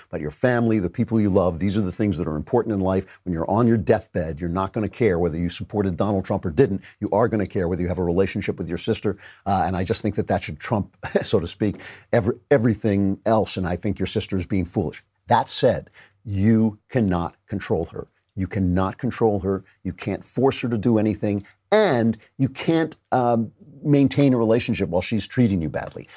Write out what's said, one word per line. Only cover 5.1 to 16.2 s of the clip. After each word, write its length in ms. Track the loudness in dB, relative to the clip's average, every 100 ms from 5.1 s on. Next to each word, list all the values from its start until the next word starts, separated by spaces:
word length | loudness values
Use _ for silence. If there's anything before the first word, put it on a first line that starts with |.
| 4
whether 180 | 0 0
you 120 | -4
supported 480 | -4 -6 -2 -2 0
Donald 280 | 0 -2 -2
Trump 200 | -4 -2
or 60 |
didn't. 320 | 2 2 2 -8 -8
You 80 | -2
are 160 | 0 2
gonna 200 | 0 -2
care 200 | -2 -2
whether 140 | -2
you 60 | -2
have 100 | -2
a 40 |
relationship 540 | 0 2 0 0 -4 -6
with 120 | -6
your 80 | -6
sister. 400 | -2 -2 -2 -6 -10 -12 -2
Uh, 180 | 0 0
and 100 | -2
I 80 |
just 180 | -2 -2
think 140 | -2 -4
that 120 | -2
that 160 | -2
should 160 | -2 -8
trump, 360 | -4 -4 -4 _ -4
<laughs> 120 | -2
so 160 | 0 0
to 80 | 0
speak, 300 | -2 -2 -4 -12 -20 -2
every, 220 | 0 2 -2 _
everything 680 | 2 4 2 0 2 0 0 0
else. 320 | 2 2 -2
And 80 | -4
I 100 | -2
think 220 | -4 -4
your 80 | -2
sister 300 | -2 -2 -4
is 80 | -2
being 200 | -2 -2
foolish. 380 | -2 -4 -6 -16 _ 0
That 220 | 0 2
said, 400 | 2 2 2 -4 -20 -20 _